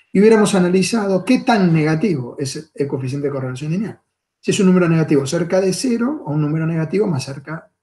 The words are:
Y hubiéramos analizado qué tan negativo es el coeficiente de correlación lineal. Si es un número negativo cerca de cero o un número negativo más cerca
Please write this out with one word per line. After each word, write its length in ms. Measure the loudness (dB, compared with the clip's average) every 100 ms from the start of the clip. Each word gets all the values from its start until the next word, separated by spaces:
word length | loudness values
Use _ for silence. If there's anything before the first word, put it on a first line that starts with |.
| _
Y 80 | 4
hubiéramos 340 | 6 6 4
analizado 720 | 2 2 2 0 -2 0 -2
qué 160 | 0 0
tan 320 | 2 2 4
negativo 640 | 2 2 0 0 -2 -6 -8
es 340 | -8 -8 -14
el 140 | -6 -6
coeficiente 400 | -4 -6 -4 -4
de 40 |
correlación 380 | -4 -8 -8 -6
lineal. 300 | -4 -6 -10 _ _ _ _
Si 100 | -4
es 80 | 2
un 80 | 4
número 220 | 4 4
negativo 360 | 2 2 2
cerca 360 | 0 -4 0 0
de 120 | 0
cero 500 | -2 -2 -2 -2 -4 -4
o 60 |
un 80 | -2
número 260 | -2 -2 -2
negativo 400 | -2 -2 -2 0
más 180 | -2
cerca 460 | -6 -12 -12 -14 -14 _